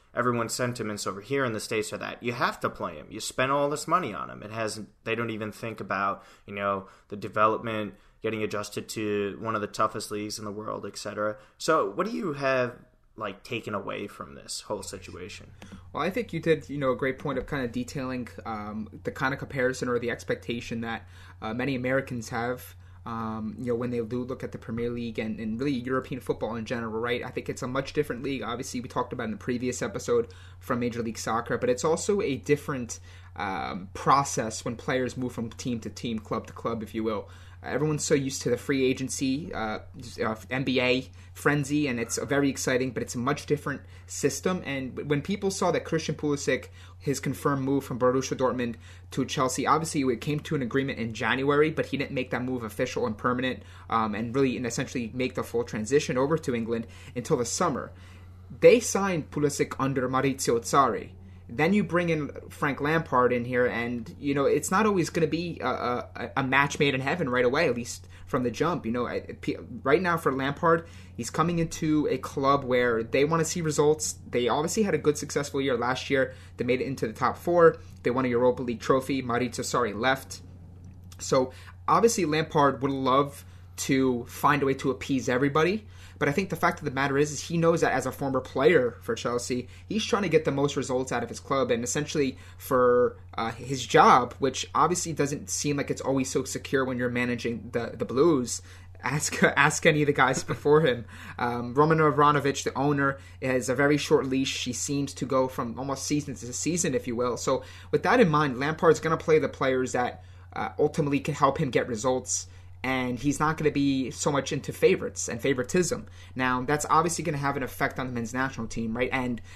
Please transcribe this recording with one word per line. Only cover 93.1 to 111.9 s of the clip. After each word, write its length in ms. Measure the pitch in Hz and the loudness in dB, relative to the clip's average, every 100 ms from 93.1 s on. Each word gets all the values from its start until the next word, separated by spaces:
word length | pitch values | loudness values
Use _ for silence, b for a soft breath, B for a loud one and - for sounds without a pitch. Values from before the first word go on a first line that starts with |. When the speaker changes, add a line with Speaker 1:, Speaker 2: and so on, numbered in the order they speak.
| B B - | B B -6
Speaker 2:
uh, 140 | 113 | -4
his 340 | 117 123 135 | -4 -6 -6
job, 480 | - 156 208 147 123 - | 4 8 10 10 6 0
which 260 | 135 - - | 0 0 -2
obviously 400 | 120 160 - 165 | 2 2 2 -2
doesn't 380 | 156 139 147 - | -2 -2 -2 -6
seem 280 | - 147 143 | -4 -2 -2
like 120 | - | -2
it's 100 | 143 | -4
always 300 | 127 135 127 | 0 0 2
so 140 | 139 | -2
secure 400 | 131 123 - 135 | -2 -6 0 0
when 120 | 131 123 | 0 0
you're 120 | 123 | -2
managing 640 | 120 123 120 117 117 92 | 0 0 0 -2 -4 -4
the, 220 | 120 113 117 | -4 -4 -4
the 80 | |
Blues, 580 | 117 117 170 143 120 - B B B - | -2 4 6 6 2 -6 B B B -6
ask, 400 | 117 147 - - | -2 0 -2 2
<laughs> 140 | 165 - | 4 6
ask 280 | 147 - | 4 6
any 180 | 175 151 | 4 4
of 40 | 147 | 4
the 60 | |
guys 320 | 143 131 135 | 4 4 4
before 380 | - 110 147 151 | -2 -2 6 6
him. 240 | 156 120 113 B B B | 6 2 -4 B B B
Um, 340 | 120 120 120 | -4 -2 -2
Roman 260 | 123 151 160 | 4 6 6
Abramovich, 640 | 156 139 147 147 139 135 | 6 6 6 6 2 0
the 160 | - 123 | -2 0
owner, 400 | 143 143 139 135 B B | 2 4 2 0 B B
has 280 | 131 127 117 | 0 0 2
a 60 | |
very 220 | 123 143 147 | 2 4 4
short 300 | - 147 135 | 4 4 4
leash. 380 | 131 135 - | 0 0 -2
He 80 | - | -4
seems 420 | 120 - 143 139 | -4 -4 -2 -4
to 120 | - 135 | -4 0
go 220 | 135 131 | 2 0
from 280 | 139 120 117 | -2 -6 -6
almost 300 | 135 135 - | -6 -6 -2
season 300 | 147 147 120 | -2 -2 -8
to 160 | 120 | -10
season, 420 | 120 151 175 170 | -6 -2 0 0
if 140 | 127 131 | 0 -2
you 80 | 117 | -2
will. 200 | 123 117 | 0 0
So 280 | - 131 B B B | 0 0 B B B
with 140 | 220 | 0
that 160 | 185 247 | 4 6
in 80 | 196 | 6
mind, 320 | 147 147 120 | 6 2 0
Lampard's 400 | 143 156 170 156 | -2 4 6 6
gonna 160 | 160 160 | 2 0
play 240 | - 156 | 4 4
the 80 | 135 | 4
players 420 | - 139 131 127 | 0 0 2 0
that, 300 | 127 123 - B B B | 0 -2 -4 B B B
uh, 160 | - 107 - | -6 -6 2
ultimately 400 | 151 - 143 139 | 2 2 0 0
can 160 | 147 | -2
help 240 | 143 139 139 | 4 4 4
him 120 | 143 | 2
get 180 | 135 | 2
results. 580 | 123 | 0